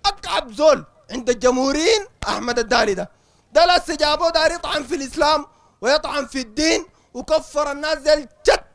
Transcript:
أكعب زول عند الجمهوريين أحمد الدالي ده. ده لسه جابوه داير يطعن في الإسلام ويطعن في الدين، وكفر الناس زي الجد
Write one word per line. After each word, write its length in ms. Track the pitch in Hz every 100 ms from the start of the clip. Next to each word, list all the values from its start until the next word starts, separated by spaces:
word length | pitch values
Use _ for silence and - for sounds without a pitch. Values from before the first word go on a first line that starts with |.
| 403
أكعب 460 | 403 - - 254
زول 320 | 208 311 240 151 _ _
عند 200 | 240 226
الجمهوريين 760 | 240 247 254 269 294 339 440 392 _ -
أحمد 300 | 208 240 240
الدالي 360 | 226 247 226
ده. 160 | 185 - _ _ _ _
ده 240 | 285 349 349
لسه 200 | 339 302
جابوه 340 | 302 302 330
داير 200 | 330 320
يطعن 300 | 339 - 403
في 100 | 247
الإسلام 520 | 311 269 302 294 311 - _ _ _
ويطعن 460 | 220 302 311 294 254
في 140 | 269
الدين، 460 | 233 220 311 392 339 _ _
وكفر 580 | 247 - 311 311 285 294
الناس 260 | 285 302 311
زي 160 | 285
الجد 500 | 302 285 _ - - -